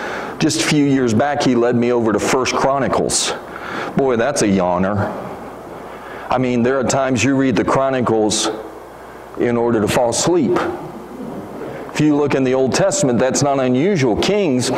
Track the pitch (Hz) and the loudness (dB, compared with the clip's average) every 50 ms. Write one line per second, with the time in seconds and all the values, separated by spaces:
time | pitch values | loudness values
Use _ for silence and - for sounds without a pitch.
0 | - - - - - - - - - 113 104 - - - 156 151 143 143 135 135 | -8 -8 -8 -8 -10 -8 -4 -2 -2 0 0 0 0 2 2 2 4 4 4 2
1 | 127 120 110 127 143 147 143 127 - 131 123 117 120 120 123 117 120 120 123 120 | 2 2 2 2 2 2 0 0 2 2 4 4 4 4 2 2 2 2 2 2
2 | 113 113 104 101 - - - 131 127 - - - - 135 135 139 123 98 90 - | 2 2 2 2 0 0 0 0 0 0 -2 0 0 2 2 2 0 0 0 0
3 | 78 62 - - - - - - - - - - - - - - - - - - | 0 0 -2 -2 -2 -4 -6 -8 -10 -12 -14 -12 -12 -10 -8 -8 -8 -4 0 0
4 | 139 131 123 113 113 139 143 - 117 104 95 95 90 90 90 90 95 95 104 101 | 2 2 2 2 2 0 0 0 2 2 2 2 2 2 2 2 0 0 0 -2
5 | 104 - - - - - - - - - - - - - - - - - - - | -2 -4 -6 -8 -10 -12 -12 -14 -14 -16 -16 -16 -16 -16 -16 -16 -16 -16 -16 -16
6 | - - - - - - - 127 131 123 123 120 117 123 135 135 120 101 - 139 | -16 -14 -14 -12 -6 -4 -2 0 0 2 2 2 2 2 2 2 0 0 0 0
7 | 135 131 131 107 110 135 139 131 135 131 - - - - - 135 135 135 135 131 | 0 0 0 0 2 2 2 2 2 2 2 2 2 2 2 2 2 2 0 0
8 | 120 - 113 110 107 107 98 - - - - - - - - - - - - - | 0 2 2 2 2 2 0 -2 -2 -4 -6 -6 -10 -14 -14 -16 -18 -18 -18 -18
9 | - - - - - - - - - 120 120 117 117 120 117 110 101 101 - 139 | -18 -18 -18 -18 -18 -10 -4 -2 0 0 2 2 2 2 2 2 2 2 2 2
10 | 123 120 113 - - 160 180 175 131 - - - - - - - - - - - | 2 0 0 0 0 2 2 2 2 2 0 0 -2 -4 -6 -8 -10 -12 -14 -14
11 | - - - - - - - - - - - - - - - - - - - - | -14 -14 -14 -12 -12 -12 -12 -12 -12 -12 -12 -12 -12 -12 -12 -12 -12 -6 -2 2
12 | 151 151 147 143 147 135 151 139 135 127 127 135 131 220 - - 180 196 - - | 2 4 4 4 2 2 2 2 2 2 2 2 2 2 2 2 2 2 2 2
13 | - 131 120 110 127 131 127 127 139 143 139 139 131 127 127 127 156 202 208 151 | 2 2 2 2 2 2 2 2 2 2 2 2 2 2 2 2 2 2 2 2
14 | 135 120 101 90 - 185 202 208 196 156 127 127 120 131 135 | 2 2 2 2 0 0 2 2 2 2 0 0 0 -2 -2